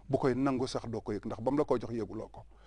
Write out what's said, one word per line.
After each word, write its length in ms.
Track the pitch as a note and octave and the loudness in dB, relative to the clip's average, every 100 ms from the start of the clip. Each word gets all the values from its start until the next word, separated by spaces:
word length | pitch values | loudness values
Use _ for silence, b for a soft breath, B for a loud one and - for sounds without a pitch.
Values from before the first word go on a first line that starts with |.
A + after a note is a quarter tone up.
| b | b
Bu 100 | C3+ | 2
koy 160 | C#3 | 4
nangu 320 | B2 C#3 B2+ B2+ | 4 2 2 0
sax, 200 | B2 A#2+ | -2 -4
doo 140 | A2 | -6
ko 120 | - | -4
yëg, 120 | G#2 | -4
ndax 160 | A2 G#2 | -4 -2
bam 140 | B2 C#3+ | 0 2
la 80 | |
ko 140 | D3 B2 | 2 2
jox, 100 | A#2 | 0
yëguloo 360 | A#2 G2 G#2+ - | -4 -4 -8 -10
ko. 160 | - - b | -14 -18 b